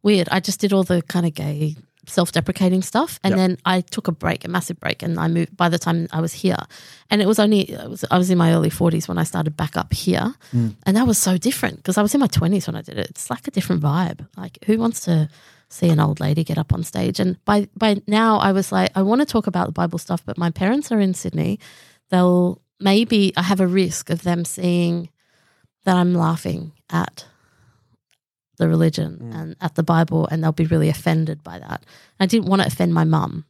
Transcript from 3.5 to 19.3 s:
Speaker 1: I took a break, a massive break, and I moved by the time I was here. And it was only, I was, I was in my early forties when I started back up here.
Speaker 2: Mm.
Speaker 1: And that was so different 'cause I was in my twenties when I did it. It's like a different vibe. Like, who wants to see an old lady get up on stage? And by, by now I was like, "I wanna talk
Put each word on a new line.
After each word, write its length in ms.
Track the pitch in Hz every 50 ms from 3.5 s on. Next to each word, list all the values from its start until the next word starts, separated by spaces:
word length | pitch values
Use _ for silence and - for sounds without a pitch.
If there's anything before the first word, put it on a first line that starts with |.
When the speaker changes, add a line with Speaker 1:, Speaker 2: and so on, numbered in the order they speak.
| 185 - -
Speaker 1:
I 160 | 185 185 185
took 280 | 175 - - 214 - 185
a 40 |
break, 320 | 160 - - - - - -
a 40 | 170
massive 320 | 180 175 - - 170 -
break, 240 | - - - - -
and 160 | 170 165 160
I 80 | 160 165
moved 280 | 170 170 165 - -
by 120 | - 175 170
the 100 | 170 165
time 300 | - 175 165 170 165 -
I 80 | - 165
was 120 | 165 160
here. 240 | - - - 185 - - - - - - - - - - _ -
And 120 | 214 208
it 60 | 196 196
was 100 | 220 214
only, 380 | 208 214 214 196 - - -
I 100 | - -
was, 180 | - - - - -
I 80 | - 180
was 100 | 180 185
in 80 | 180
my 160 | 175 170 165
early 180 | 165 165 156 165
forties 360 | - - 175 170 165 165 -
when 120 | - 180 175
I 40 |
started 340 | 165 - - 175 156 156 151
back 200 | - 151 147 -
up 160 | 82 - -
here. 420 | - - - 185 180 - - 233 277 _ _ -
Speaker 2:
Mm. 220 | - 120 117 110 104 _ -
Speaker 1:
And 120 | 190 196
that 100 | 220 262
was 100 | 240 208
so 200 | - - 190 185 170
different 460 | - 254 277 - - 185 165 - -
'cause 120 | 185 180
I 60 | 214
was 100 | 208 208
in 60 | - 285
my 80 | 262
twenties 400 | - - - 160 170 208 190 -
when 80 | - -
I 80 | 104
did 160 | - - - 104
it. 80 | - -
It's 220 | - - - -
like 160 | 247 - -
a 60 | 285
different 300 | - 196 - - 180 160 151
vibe. 420 | 147 143 175 185 - - - 147 - -
Like, 220 | 190 185 170 _ - -
who 120 | 208 220 226
wants 200 | 233 233 226 - -
to 240 | 175 170 156 151 151 _ _ _ - _ _ _ _
see 220 | - - 180 170
an 100 | 160 156
old 180 | 156 151 151 151
lady 240 | 147 147 151 165
get 160 | 160 - 160 156
up 140 | 147 -
on 100 | - 175
stage? 380 | 165 - - 185 180 180 180 -
And 160 | 185 185 180 - -
by, 240 | - 208 208 202 - -
by 260 | - 220 220 202 202 - -
now 300 | 208 214 226 226 214 202
I 120 | - 196
was 220 | 190 196 190 -
like, 180 | 196 190 185 - -
"I 60 | 190
wanna 220 | 190 202 233 262 294
talk 220 | -